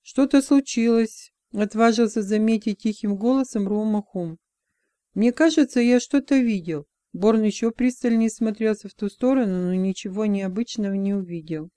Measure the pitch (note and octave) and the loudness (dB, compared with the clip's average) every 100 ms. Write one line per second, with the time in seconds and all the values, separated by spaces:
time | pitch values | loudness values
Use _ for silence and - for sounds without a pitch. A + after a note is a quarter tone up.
0 | - - C#4 C#4 C4+ C#4 C4+ A#3+ A#3 A3+ | -4 -2 2 2 2 0 2 0 2 2
1 | A3 - - _ _ G#3 G#3 G#3+ A#3 A3+ | 0 -6 -20 _ _ -4 -4 2 2 4
2 | A3 A3 G3 G#3+ A3 A3 A3 G3+ A3 G#3 | 0 0 -2 0 2 0 -2 -4 -4 -4
3 | G#3 G3 A3+ C4+ C4 A3 G3 G#3 A3 G#3 | -4 -2 0 0 0 -4 -2 -2 -2 -2
4 | G3+ F#3 E3+ D#3+ _ _ _ _ _ _ | -4 -8 -8 -10 _ _ _ _ _ _
5 | _ F#3+ A#3 A#3+ D#4+ D#4+ C4+ B3 A#3+ B3 | _ 0 0 4 2 4 2 2 4 2
6 | - C#4+ C4+ C4+ A#3+ G3+ E3+ D3+ - _ | 2 -2 2 2 2 -2 -4 -8 -8 _
7 | _ F3 G#3 A3+ G#3+ - A3+ - B3+ - | _ 0 2 2 0 0 -4 0 -2 0
8 | B3 A3+ A3+ - A3 G#3 A3 G#3 G3 - | -2 0 0 -2 -4 -2 -2 -2 -8 -8
9 | G3+ _ B3 C4+ A3 F3+ F3+ F#3 F#3+ F#3 | -8 _ 0 2 0 -2 -2 0 -2 -4
10 | G3+ F#3+ G#3+ G3 G3 F#3 A#3+ - G3+ G3 | -8 -4 -2 -2 -4 -6 -6 -4 -4 -2
11 | G3 G3+ F3+ E3+ D#3 D#3 D#3+ | -2 -4 -6 -12 -8 -10 -10